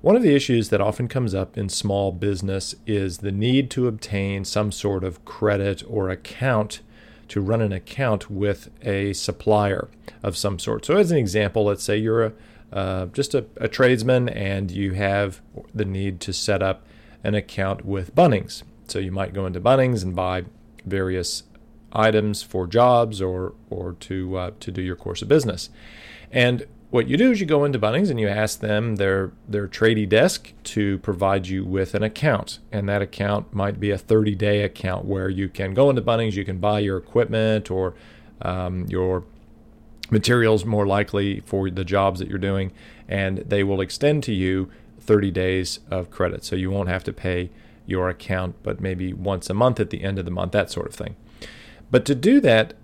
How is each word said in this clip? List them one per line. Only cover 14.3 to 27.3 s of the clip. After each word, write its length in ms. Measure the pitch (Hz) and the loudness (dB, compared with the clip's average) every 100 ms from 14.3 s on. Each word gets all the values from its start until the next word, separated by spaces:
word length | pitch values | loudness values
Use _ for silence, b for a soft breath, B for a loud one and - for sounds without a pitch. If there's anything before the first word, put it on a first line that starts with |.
and 400 | - 98 98 98 | -4 -4 -2 -4
you 220 | 95 98 | -4 -4
have 500 | 92 101 98 101 95 - - - | 0 0 2 0 -4 -18 -18 -14
the 100 | - | -6
need 360 | 101 95 98 92 | -4 -2 -4 -6
to 120 | - | -8
set 300 | 92 - 98 | -6 -2 0
up 240 | 95 95 - B B B | 0 -2 -10 B B B
an 120 | 107 | -2
account 500 | 104 - - 95 98 | -2 -4 -4 -4 -4
with 300 | 98 98 92 | -4 -6 2
Bunnings. 480 | - 175 104 - - - - - | 6 8 6 -2 -14 -18 -20 -10
So 120 | - | -6
you 100 | 95 | -4
might 240 | 95 95 | -4 -4
go 120 | 95 95 | -4 -6
into 140 | 87 | -2
Bunnings 440 | 101 135 127 120 | 4 4 4 0
and 100 | 92 | -2
buy 300 | 90 92 92 90 - - - | -2 -2 -2 -6 -14 -20 -16
various 580 | - 95 92 92 87 - - - - - - | -6 -4 -2 -2 -4 -8 -12 -20 -20 -20 -8
items 540 | - 110 107 107 101 | 2 4 4 2 -4
for 240 | - - 90 | -6 -6 0
jobs 520 | 113 123 120 113 107 | 4 6 6 2 -2
or, 340 | 92 92 92 - - | -4 -4 -6 -10 -12
or 260 | 92 92 | -10 -8
to, 420 | 85 - 95 92 92 | -10 -8 -6 -4 -4
uh, 140 | 90 101 | -6 -10
to 100 | - | -10
do 100 | 92 | -6
your 140 | 92 | -6
course 280 | 87 - 92 | -6 -8 -8
of 60 | 104 | 2
business. 420 | 151 117 87 - B B B B B B | 2 2 -6 -10 B B B B B B
And 360 | 127 123 123 - - - | 2 2 2 -6 -18 -2
what 180 | 127 123 | 0 2
you 80 | 147 | 4
do 160 | 254 | 4